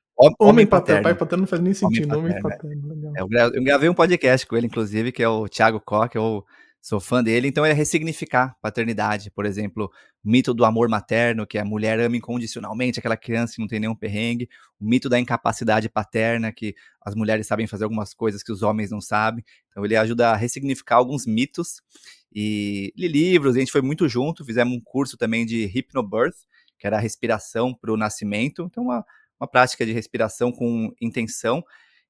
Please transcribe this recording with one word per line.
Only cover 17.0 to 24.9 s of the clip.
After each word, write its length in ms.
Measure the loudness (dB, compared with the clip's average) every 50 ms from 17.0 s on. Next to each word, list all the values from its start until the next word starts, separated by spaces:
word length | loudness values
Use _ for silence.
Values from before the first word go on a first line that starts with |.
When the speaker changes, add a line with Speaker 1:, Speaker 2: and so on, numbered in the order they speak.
Speaker 1:
as 140 | -12 -8 -4
mulheres 320 | -4 0 0 0 -2 0
sabem 200 | -2 -2 -2 -4
fazer 180 | -6 -4 -6 -4
algumas 280 | -4 -4 -6 -8 -8
coisas 300 | -8 -4 -4 -4 -4 -4
que 100 | -10 -10
os 100 | -6 -2
homens 280 | 0 0 0 0 -4 -6
não 100 | -8 -10
sabem. 420 | -6 -2 -2 0 0 0 -2 -4 -14 _ _ _ _ _
Então, 120 | -10 -6
ele 140 | -2 0 2
ajuda 360 | 2 2 2 2 2 4 4
a 40 | 4
ressignificar 600 | 2 0 -4 -6 -6 -4 -6 -6 -6 -2 2 4
alguns 300 | 4 4 2 -2 -6 -4
mitos. 540 | -2 0 0 0 -2 -4 -8 -8 -8 -8 -18 _ _ _ -20 -20 -20 -20 _ _ _
E 640 | -8 -6 -4 -4 -4 -4 -4 -4 -4 -6 -6 -8 -8
li 140 | -6 -6 0
livros, 480 | 2 2 4 4 4 4 4 4 2
a 40 | 2
gente 120 | 0 0
foi 80 | 0 0
muito 260 | 0 0 0 0 0
junto, 380 | 0 0 0 -2 -2 -4 -8 -10
fizemos 320 | -4 0 0 0 0 0
um 40 | -6
curso 360 | -8 _